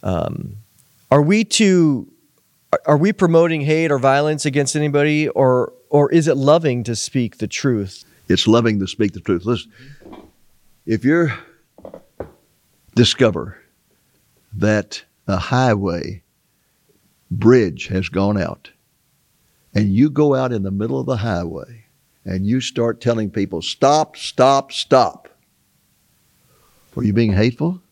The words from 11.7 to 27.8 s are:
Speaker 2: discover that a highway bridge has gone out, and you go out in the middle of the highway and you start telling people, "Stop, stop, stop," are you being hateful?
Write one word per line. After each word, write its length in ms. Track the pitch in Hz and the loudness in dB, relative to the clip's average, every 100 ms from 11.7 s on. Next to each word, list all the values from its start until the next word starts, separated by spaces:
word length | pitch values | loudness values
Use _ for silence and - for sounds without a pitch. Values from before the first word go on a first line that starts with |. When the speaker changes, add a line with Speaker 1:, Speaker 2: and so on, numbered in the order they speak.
| _ - - _ _ - _ _ _ _ _ _ | _ -20 -20 _ _ -18 _ _ _ _ _ _
Speaker 2:
discover 640 | - 120 - 120 87 65 - _ _ _ _ _ _ _ _ _ | 0 0 2 0 0 -10 -14 _ _ _ _ _ _ _ _ _
that 480 | 104 104 107 - - _ _ - | -4 0 0 -4 -14 _ _ -4
a 100 | 92 | -4
highway 840 | - 127 131 104 95 85 - 92 _ _ _ _ _ _ _ _ _ _ _ | -2 0 2 0 -2 -4 -6 -12 _ _ _ _ _ _ _ _ _ _ _
bridge 560 | 104 98 127 98 - - | 0 4 4 2 -4 -6
has 200 | 92 92 | -6 -4
gone 300 | 92 98 104 | -2 -2 -2
out, 300 | 87 - - _ _ _ _ _ _ _ _ _ _ | -4 -8 -20 _ _ _ _ _ _ _ _ _ _
and 200 | - 104 | -2 0
you 160 | 98 147 | 2 2
go 240 | 139 147 | 2 0
out 180 | 131 131 | 2 -2
in 100 | 117 | -4
the 80 | 95 | -6
middle 280 | 98 110 135 | -4 -4 -4
of 80 | 123 | -4
the 100 | 127 | -4
highway 680 | 113 90 85 82 - 117 _ _ _ _ | -2 -4 -4 -10 -14 -20 _ _ _ _
and 220 | 95 92 101 | -8 -4 -2
you 140 | 127 | -2
start 400 | 127 - 117 117 | -4 -4 -4 -2
telling 300 | 123 113 104 | -2 -2 -4
people, 320 | 107 98 87 | -4 -6 -6
"Stop, 540 | - - 139 151 156 - | -8 0 2 2 0 -8
stop, 560 | - - 131 139 131 | -14 2 4 4 -2
stop," 560 | - - 135 104 - - _ _ _ _ _ _ _ _ _ _ _ _ _ _ _ _ - | -12 2 2 2 -2 -20 _ _ _ _ _ _ _ _ _ _ _ _ _ _ _ _ -4
are 80 | |
you 80 | 113 | -2
being 200 | 104 113 | 0 0
hateful? 480 | 95 113 123 156 180 | 2 0 0 -6 -6